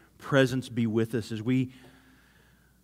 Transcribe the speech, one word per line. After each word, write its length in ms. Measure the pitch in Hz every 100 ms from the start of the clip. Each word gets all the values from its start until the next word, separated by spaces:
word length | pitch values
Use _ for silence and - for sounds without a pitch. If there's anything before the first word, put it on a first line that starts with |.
| - -
presence 500 | - 139 131 131 127
be 180 | 120 113
with 280 | 110 113 120
us 160 | 101
as 100 | 110
we, 300 | 110 131 127 - - - - _ _ _ _ _ _ _